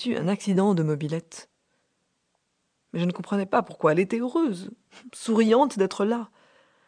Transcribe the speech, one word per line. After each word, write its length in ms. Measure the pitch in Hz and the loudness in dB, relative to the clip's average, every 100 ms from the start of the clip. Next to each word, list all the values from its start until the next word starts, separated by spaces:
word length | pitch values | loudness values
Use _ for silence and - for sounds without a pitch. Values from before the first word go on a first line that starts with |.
eu 100 | 247 - | -4 -2
un 120 | 170 | -2
accident 440 | 202 202 185 202 | -2 0 2 4
de 120 | 175 | 2
mobilette. 680 | 156 147 151 165 - - - _ _ _ _ _ _ _ _ _ _ _ _ _ _ | 0 -2 -4 -6 -10 -20 -20 _ _ _ _ _ _ _ _ _ _ _ _ _ _
Mais 80 | 170 | -4
je 40 | |
ne 60 | 175 | -2
comprenais 340 | 180 - 202 | -4 -4 -4
pas 180 | 190 240 | 0 0
pourquoi 280 | - - 156 | 0 0 2
elle 80 | 160 | 2
était 220 | 190 233 | 0 -2
heureuse, 500 | 247 330 302 180 190 - _ - 262 | -2 0 -2 -2 -10 -18 _ -20 -20
souriante 640 | - - 220 220 240 285 202 | -10 0 2 6 6 4 2
d'être 260 | 190 - | -2 0
là. 260 | 208 233 214 _ _ _ _ _ | -2 -2 -8 _ _ _ _ _